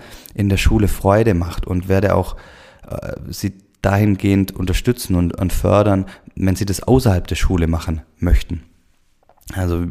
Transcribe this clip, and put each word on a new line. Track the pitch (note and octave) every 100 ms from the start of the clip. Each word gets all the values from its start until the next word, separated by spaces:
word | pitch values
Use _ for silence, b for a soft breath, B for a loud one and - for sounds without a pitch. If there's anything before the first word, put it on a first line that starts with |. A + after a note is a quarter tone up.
| B B B
in | - G2+
der | F#2+
Schule | - A2 G2
Freude | - F#2+ G#2 A#2
macht | F2 E2+ - -
und | F#2 F#2+
werde | F#2+ F#2+ F#2
auch, | F2+ - B B B B -
äh, | - - - -
sie | - G2+ - _ _
dahingehend | F#2+ G2 G#2 F#2+ G2+ G2 F#2+
unterstützen | - F#2 F#2 - - - F2+
und, | F2 -
und | F2+
fördern, | - F2+ G2 G#2 F#2+ F#2+ B B -
wenn | F#2+ F2+
sie | G2
das | F#2
außerhalb | - B2+ A2+ F#2 -
der | F2
Schule | - F2+ D#2+
machen | E2 - D#2+ - -
möchten. | F2 - - D#2+ - _ _ _ _ _ _ _ -
Also | F#2+ F2+ E2+ F2